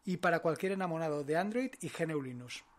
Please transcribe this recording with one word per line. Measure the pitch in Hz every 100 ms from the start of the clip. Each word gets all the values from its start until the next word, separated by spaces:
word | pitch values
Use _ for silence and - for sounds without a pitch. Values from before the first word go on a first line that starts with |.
y | - 180
para | 180 165
cualquier | 165 151 190
enamorado | 196 185 160 160 147
de | 139 156
Android | 196 233 262 -
y | 160
G | -
N | 165 156
U |
Linux. | 131 123 123 - -